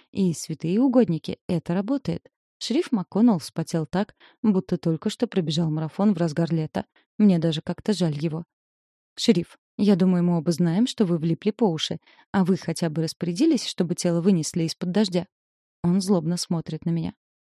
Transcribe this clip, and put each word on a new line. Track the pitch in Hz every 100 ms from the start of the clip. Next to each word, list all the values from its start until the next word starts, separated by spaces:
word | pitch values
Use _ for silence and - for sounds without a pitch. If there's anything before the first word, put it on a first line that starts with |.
| _
и | - 185
святые | 151 - 156 160 202
угодники, | 269 247 208 160 - - -
это | 175 -
работает. | 180 202 277 - 170 - _ _ _
Шериф | - 254 -
МакКоннелл | 214 170 190 240 175
вспотел | - - 160 165 151
так, | 180 214 _ - _
будто | 214 185 - 175
только | 170 160 214
что | - 233
пробежал | 196 165 156 160
марафон | 156 156 - 208
в | 170
разгар | 170 143 160
лета. | 165 156 - - _ _ -
Мне | 208 170
даже | 165 156
как-то | - 170 -
жаль | 170 170 143
его. | 160 156 - _ _ _ _ _ _ -
«Шериф, | - 180 165 - _ -
я | 202 185
думаю, | 185 180
мы | 175 170
оба | 156
знаем, | 170 175 175 254
что | - 185
вы | 170
влипли | 165 165 208
по | - 220
уши. | 156 - 165 - _ _
А | 196 180
вы | 185
хотя | - 156 165
бы | 151
распорядились, | 160 - 170 175 320 269 -
чтобы | - 175 175
тело | 175 170
вынесли | 175 180 151 170
из-под | 160 - 180
дождя?» | 185 208 175 175 _ _ _ _ _
Он | 170 190
злобно | 185 185 156 175
смотрит | - 170 - 156 170
на |
меня. | 165 165 - _ _ _